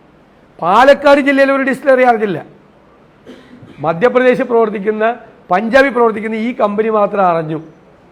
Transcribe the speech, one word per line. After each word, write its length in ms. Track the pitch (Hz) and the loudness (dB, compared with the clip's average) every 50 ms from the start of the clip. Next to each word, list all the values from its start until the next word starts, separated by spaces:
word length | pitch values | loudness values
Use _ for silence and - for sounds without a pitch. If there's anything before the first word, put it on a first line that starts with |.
| _ _ _ _ _ _ _ _ _ _ _ - - | _ _ _ _ _ _ _ _ _ _ _ -6 -2
പാലക്കാട് 580 | 165 190 226 254 277 285 277 285 294 285 294 269 277 | 0 2 4 6 4 4 4 4 2 2 2 2 0
ജില്ലയിലെ 240 | 285 269 277 269 277 269 | 0 2 2 2 0 -2
ഒരു 60 | 269 269 | -2 -2
ഡിസ്റ്റിലറി 340 | 254 - - 294 262 254 254 247 | -4 -4 0 0 2 2 4 2
അറിഞ്ഞില്ല. 280 | 240 220 214 208 175 147 - - - - _ _ _ _ _ _ _ _ _ _ _ _ _ - - - - - - - - - - - 139 | 2 0 0 -4 -4 -6 -8 -14 -20 -20 _ _ _ _ _ _ _ _ _ _ _ _ _ -20 -20 -20 -20 -20 -20 -20 -20 -20 -16 -8 -6
മധ്യപ്രദേശിൽ 600 | 156 170 170 202 247 - 247 254 254 247 - 262 - | -6 -4 0 0 2 2 2 2 2 2 0 -2 -2
പ്രവർത്തിക്കുന്ന, 540 | 240 226 226 214 202 220 190 214 214 214 214 226 240 240 - - - - - - 180 | 0 0 0 0 -2 -6 -6 -4 -4 -2 -2 -4 -4 -6 -12 -20 -20 -16 -8 -4 -2
പഞ്ചാബിൽ 400 | 185 220 226 214 269 269 277 214 | -2 -2 0 2 2 2 2 2
പ്രവർത്തിക്കുന്ന 400 | 240 240 226 220 220 208 220 220 220 220 240 | 0 0 0 -2 -4 -8 -8 -6 -6 -6 -6
ഈ 20 | 247 - | -4 -2
കമ്പനി 300 | 226 208 208 202 220 226 220 214 | -4 -2 -2 -2 -2 -2 0 0
മാത്രം 260 | 202 196 190 202 190 180 | -2 -2 0 0 0 0
അറിഞ്ഞു. 280 | 170 165 165 156 160 151 156 - - _ _ _ _ _ _ _ | 0 -2 -4 -6 -8 -10 -10 -14 -20 _ _ _ _ _ _ _